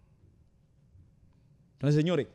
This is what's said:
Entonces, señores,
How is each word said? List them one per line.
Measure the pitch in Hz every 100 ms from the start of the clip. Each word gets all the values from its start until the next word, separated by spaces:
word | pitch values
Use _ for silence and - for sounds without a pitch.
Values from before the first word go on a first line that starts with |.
| _ _ - _ _ _ _ _ _ - - _ _ _ _ _ _
Entonces, | _ 139 151
señores, | 160 165 117